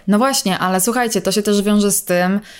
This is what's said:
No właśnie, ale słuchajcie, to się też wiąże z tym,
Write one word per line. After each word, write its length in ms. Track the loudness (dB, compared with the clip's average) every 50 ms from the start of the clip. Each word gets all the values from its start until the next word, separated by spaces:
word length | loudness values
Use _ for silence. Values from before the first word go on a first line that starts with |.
| -2 0
No 100 | 2 2
właśnie, 400 | 2 2 0 0 -2 -2 -2 -2
ale 220 | 0 0 0 0
słuchajcie, 400 | 0 0 0 0 -2 0 -2 -2 -2
to 100 | 0 0
się 100 | 0 0
też 200 | 0 0 0 2
wiąże 280 | 2 2 2 2 2 0
z 120 | -2 -2
tym, 360 | 0 0 0 2 0 0 -2 -4 -8 -18 -20